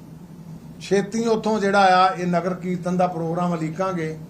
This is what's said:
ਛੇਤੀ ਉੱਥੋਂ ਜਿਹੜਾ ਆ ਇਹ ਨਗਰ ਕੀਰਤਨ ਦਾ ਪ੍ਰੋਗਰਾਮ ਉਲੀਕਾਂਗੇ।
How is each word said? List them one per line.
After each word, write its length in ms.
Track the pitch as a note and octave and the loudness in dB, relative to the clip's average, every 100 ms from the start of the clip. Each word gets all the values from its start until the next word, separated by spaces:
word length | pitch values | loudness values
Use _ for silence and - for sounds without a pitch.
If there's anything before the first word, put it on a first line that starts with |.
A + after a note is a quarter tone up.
| - - - - - - - - | -20 -20 -20 -20 -18 -18 -18 -14
ਛੇਤੀ 440 | - G3 G3+ A3+ A3+ | -2 0 0 -2 0
ਉੱਥੋਂ 340 | A3 G#3+ G#3+ | 0 0 0
ਜਿਹੜਾ 200 | G3 G3 F#3+ F#3 | 2 4 6 6
ਆ 120 | F#3 | 4
ਇਹ 200 | E3 F3+ | 2 0
ਨਗਰ 260 | F3 F3 | 0 0
ਕੀਰਤਨ 440 | F3+ F3+ F3+ F3+ F3+ | -4 -4 -4 -2 0
ਦਾ 80 | F3+ | 0
ਪ੍ਰੋਗਰਾਮ 440 | E3 E3 E3+ F3+ | 0 -4 -2 -2
ਉਲੀਕਾਂਗੇ। 680 | E3+ D#3+ D#3+ F#3+ F3+ D#3+ D#3 E3 | -2 -4 -4 -4 -2 -6 -8 -14